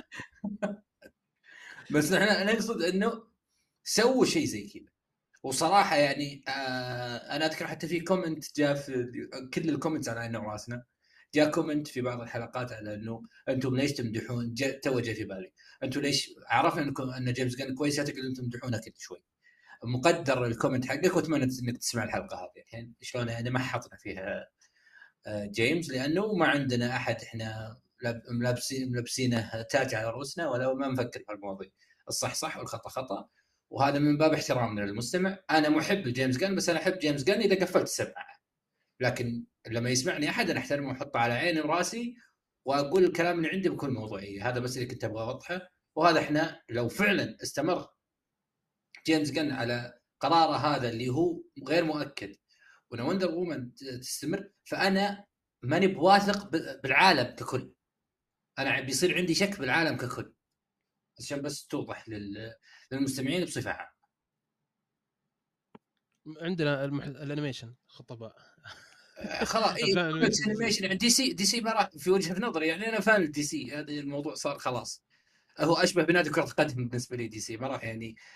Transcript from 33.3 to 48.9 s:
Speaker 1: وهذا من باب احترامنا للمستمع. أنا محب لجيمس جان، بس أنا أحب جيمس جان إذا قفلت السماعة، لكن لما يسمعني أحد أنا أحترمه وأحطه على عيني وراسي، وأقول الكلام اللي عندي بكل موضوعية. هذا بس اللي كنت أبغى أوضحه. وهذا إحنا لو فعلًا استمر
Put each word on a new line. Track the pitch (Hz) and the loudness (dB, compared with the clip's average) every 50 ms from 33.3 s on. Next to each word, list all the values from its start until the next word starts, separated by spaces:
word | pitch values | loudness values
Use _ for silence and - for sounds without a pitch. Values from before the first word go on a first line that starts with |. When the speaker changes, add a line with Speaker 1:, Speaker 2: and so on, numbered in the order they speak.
| _ _ _ _ _ _ _ _ | _ _ _ _ _ _ _ _
Speaker 1:
وهذا | - 117 135 143 143 143 | -2 2 2 2 4 4
من | 147 147 147 147 | 4 4 6 6
باب | 156 156 151 | 6 6 4
احترامنا | - - - 139 123 120 113 107 104 | 4 0 0 0 2 2 0 0 -2
للمستمع. | 101 101 101 110 127 - - 180 185 190 190 - - - | -2 -4 -4 -4 -6 -2 0 0 0 0 -2 -4 -2 2
أنا | 151 156 151 151 | 4 4 6 6
محب | 151 156 147 - 202 - - | 4 4 4 2 0 0 2
لجيمس | 123 120 123 131 131 123 | -2 0 0 2 2 2
جان، | 123 170 196 196 | 2 2 2 2
بس | 175 - - | 2 2 2
أنا | 170 160 | 2 2
أحب | - 185 185 - | 2 2 0 2
جيمس | - 151 143 139 127 | 2 2 2 2 4
جان | 147 208 226 | 4 4 4
إذا | 220 202 196 185 180 | 6 4 6 4 4
قفلت | - - 170 - | 4 4 2 2
السماعة، | - - - 110 - - - - - - _ _ _ _ _ _ _ _ _ _ _ _ _ | 2 -2 -2 -2 -4 -4 -12 -14 -14 -18 _ _ _ _ _ _ _ _ _ _ _ _ _
لكن | 127 123 120 - 127 120 117 117 - - _ _ _ - | 0 0 0 0 -2 -4 -4 -6 -8 -12 _ _ _ -4
لما | 110 117 117 123 | -4 -2 0 0
يسمعني | 127 127 - 175 - - 147 160 | 0 0 0 0 -2 0 -2 -2
أحد | 180 233 233 175 | 0 0 0 0
أنا | 147 - | 0 -2
أحترمه | - - 147 143 143 131 | 0 -2 -2 -2 -2 -4
وأحطه | 123 - 143 - - 123 | -6 -6 -8 -4 0 2
على | 117 120 120 | 2 2 2
عيني | 120 151 175 170 156 | 2 0 0 0 0
وراسي، | 151 151 165 175 180 175 - 233 240 240 247 - - _ _ _ _ _ _ _ _ | 2 2 2 2 0 0 -2 -6 -6 -8 -8 -12 -20 _ _ _ _ _ _ _ _
وأقول | 127 135 143 143 139 151 190 185 | 0 0 0 2 2 4 6 6
الكلام | 175 - 165 165 175 175 170 | 6 4 2 2 2 2 0
اللي | 160 156 | 0 -2
عندي | 170 190 190 - | -2 0 0 0
بكل | 139 - 151 135 | 0 0 -2 -4
موضوعية. | 117 107 110 107 107 95 98 101 101 101 107 123 | -4 -4 -4 -6 -8 -8 -8 -10 -10 -6 -4 -4
هذا | 123 123 | -2 -2
بس | 123 127 127 | -4 -4 -4
اللي | 131 120 | -6 -6
كنت | - 120 - - | -6 -8 -6 -6
أبغى | 110 101 110 113 | -6 -6 -6 -6
أوضحه. | 117 131 - - - 175 185 - - _ _ _ _ _ | -6 -8 -10 -8 -8 -8 -8 -8 -12 _ _ _ _ _
وهذا | 156 160 170 165 151 | 4 6 6 6 6
إحنا | 135 - 147 151 160 165 160 - _ _ | 2 2 2 0 0 0 -4 -10 _ _
لو | 117 117 120 113 | -4 -2 -2 -2
فعلًا | - - 196 208 202 156 123 107 - - - | 0 2 2 2 4 2 0 -2 -6 -10 -10
استمر | 120 - - 139 175 180 - - - _ _ _ _ _ _ _ _ _ _ _ _ _ _ _ _ _ _ _ _ | -8 -4 -2 0 0 0 0 -2 -8 _ _ _ _ _ _ _ _ _ _ _ _ _ _ _ _ _ _ _ _